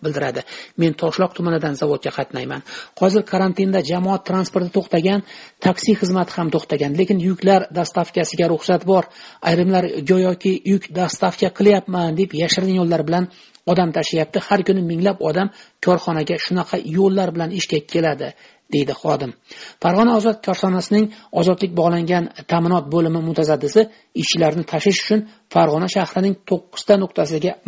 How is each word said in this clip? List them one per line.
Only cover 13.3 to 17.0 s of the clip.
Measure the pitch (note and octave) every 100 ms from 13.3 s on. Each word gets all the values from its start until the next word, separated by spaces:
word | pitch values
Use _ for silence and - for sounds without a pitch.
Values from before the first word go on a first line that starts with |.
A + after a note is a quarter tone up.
| - - _ -
odam | F3 F3 D#3+
tashyapti. | D#3 D#3+ D#3 G3 -
Har | G3+ F#3
kuni | F#3+ E3+
minglab | E3 G3 F#3+ D#3+
odam | D#3+ G3 - - _
korxonaga | - F3 - D#3 D#3 E3+
shunaqa | - F3+ - F#3 -
yo'llar | E3